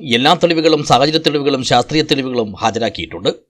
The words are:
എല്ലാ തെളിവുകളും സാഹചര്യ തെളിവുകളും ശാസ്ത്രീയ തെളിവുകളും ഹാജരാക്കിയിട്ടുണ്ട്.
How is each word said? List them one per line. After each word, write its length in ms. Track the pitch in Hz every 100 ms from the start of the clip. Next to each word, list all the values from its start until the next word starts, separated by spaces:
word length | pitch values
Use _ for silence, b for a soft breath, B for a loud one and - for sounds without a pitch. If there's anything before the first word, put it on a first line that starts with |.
| 147 117
എല്ലാ 140 | 143 175
തെളിവുകളും 400 | 170 160 160 151 143
സാഹചര്യ 300 | 127 147 156 156
തെളിവുകളും 380 | 147 139 135 123
ശാസ്ത്രീയ 320 | 123 - 156 151
തെളിവുകളും 380 | 143 131 123 107 95
ഹാജരാക്കിയിട്ടുണ്ട്. 680 | 113 110 113 - 82 85 156 -